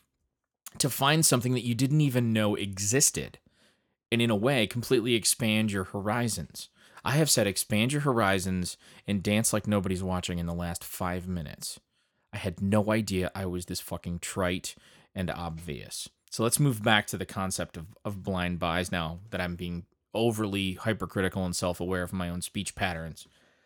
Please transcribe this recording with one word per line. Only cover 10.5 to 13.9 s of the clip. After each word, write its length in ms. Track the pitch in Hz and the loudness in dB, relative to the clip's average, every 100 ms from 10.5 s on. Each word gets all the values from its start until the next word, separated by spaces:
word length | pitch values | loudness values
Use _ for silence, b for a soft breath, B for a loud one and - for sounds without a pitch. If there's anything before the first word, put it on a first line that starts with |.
last 300 | 85 85 85 | -4 -4 -6
five 440 | - - 90 90 90 | -10 -6 -4 -4 -4
minutes. 520 | 87 73 - - - _ _ _ _ _ | -6 -6 -10 -12 -12 _ _ _ _ _
I 40 | 107 | -6
had 240 | 98 85 | -6 -2
no 300 | 98 107 104 | 2 4 4
idea 400 | 110 101 92 90 98 | 2 2 0 -2 -2
I 100 | 95 | -6
was 200 | 90 87 | -6 -6
this 160 | 90 | -8
fucking 380 | - | -8